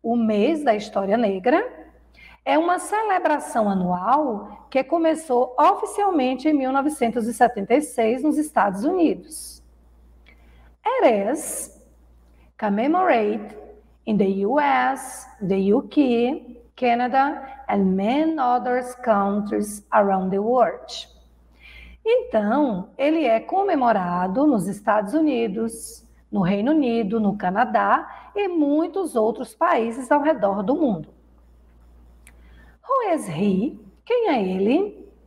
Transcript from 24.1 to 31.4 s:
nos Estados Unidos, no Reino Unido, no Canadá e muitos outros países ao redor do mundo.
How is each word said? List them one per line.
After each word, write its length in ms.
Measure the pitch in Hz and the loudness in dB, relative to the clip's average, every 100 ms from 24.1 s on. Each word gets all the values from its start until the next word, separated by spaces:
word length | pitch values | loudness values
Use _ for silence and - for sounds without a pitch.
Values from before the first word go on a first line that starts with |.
| 175 185 202 302 | -2 -2 2 2
nos 220 | 233 175 | 2 0
Estados 480 | 190 - 214 202 302 | -4 0 0 0 0
Unidos, 880 | 311 247 226 190 226 - - - _ _ _ | 0 0 -2 -4 -6 -8 -16 -20 _ _ _
no 100 | 208 | -2
Reino 280 | 175 202 240 | 0 0 2
Unido, 500 | 320 254 233 202 226 | 2 2 0 -2 0
no 160 | 208 202 | 0 0
Canadá 960 | 180 196 240 214 202 262 - - - 403 | -2 0 0 2 2 2 0 -18 -10 -4
e 120 | 392 | -2
muitos 680 | 349 285 302 330 381 339 240 | 0 2 2 0 -4 -2 0
outros 400 | 214 - 247 - | 0 -2 -12 -2
países 560 | 339 294 226 233 254 | 2 2 0 -6 0
ao 100 | 294 | 2
redor 400 | 294 311 202 196 | 2 0 0 0
do 140 | 202 311 | -2 0
mundo. 340 | 285 175 151 - _ _ | 0 -2 -8 -20 _ _